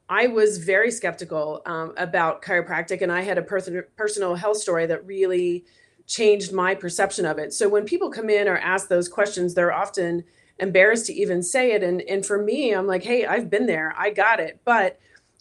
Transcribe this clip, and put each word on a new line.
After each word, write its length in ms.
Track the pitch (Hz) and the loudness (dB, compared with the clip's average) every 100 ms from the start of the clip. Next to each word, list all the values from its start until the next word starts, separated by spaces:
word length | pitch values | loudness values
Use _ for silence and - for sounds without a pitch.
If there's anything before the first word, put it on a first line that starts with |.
| - | -4
I 200 | 190 247 | 0 2
was 300 | 226 214 190 | 4 2 2
very 340 | 165 190 233 | 0 2 2
skeptical, 720 | 226 180 165 175 156 151 151 - | 0 -4 -6 -6 -4 -4 -6 -8
um, 280 | 165 160 - | -6 -6 -6
about 460 | 175 180 165 - | -2 0 0 0
chiropractic, 600 | - 175 170 160 175 185 | -2 -2 0 -4 -4 -2
and 80 | 185 | -2
I 120 | 175 | -2
had 160 | 196 180 | -2 -2
a 40 | |
person-, 400 | 165 196 185 175 - - | -2 -4 -4 -8 -10 -6
personal 400 | 214 208 185 175 | -4 -2 -2 -2
health 220 | 208 214 | -2 -2
story 280 | - 170 165 | 0 0 0
that 180 | 165 | -2
really 600 | 185 196 190 180 180 175 - _ _ _ - | -6 0 0 2 0 -2 -6 _ _ _ -10
changed 460 | - 214 208 180 | 0 4 4 2
my 240 | 190 180 196 | 0 0 0
perception 500 | 175 170 196 - 170 | -4 0 0 0 -2
of 120 | 156 | -2
it. 140 | 151 | -6
So 160 | - 208 | -2 2
when 160 | 208 | 2
people 240 | 208 349 381 | 0 -2 -4
come 220 | - 220 | -4 0
in 160 | 208 202 | 2 2
or 100 | 175 | 0
ask 320 | 170 190 190 | 0 -2 2
those 200 | 175 175 | 0 0
questions, 460 | - 208 196 180 | 0 0 0 -2
they're 180 | 175 175 | 2 2
often 520 | 147 202 - 175 170 170 _ _ - | 2 -2 -2 -2 -2 -6 _ _ -6
embarrassed 460 | 190 185 196 233 226 | 2 6 6 4 0
to 60 | |
even 300 | - 196 180 | -2 0 0
say 300 | 180 262 254 | 0 0 2
it. 100 | 214 | 2
And, 180 | 180 180 | 2 -2
and 220 | - 196 | -2 -4
for 160 | 196 202 | -2 -2
me, 300 | 208 254 277 | 0 0 0
I'm 140 | 196 196 | 0 0
like, 160 | 185 | -2
"Hey, 240 | 190 240 220 | 0 0 2
I've 240 | 202 180 | -2 0
been 160 | 202 247 | 0 0
there, 260 | 165 156 - | 0 -2 -2
I 120 | 202 | -2
got 280 | 208 208 220 | 0 2 2
it." 220 | 160 - | -2 -4
But 340 | - 233 185 - _ _ _ _ | 0 2 2 -2 _ _ _ _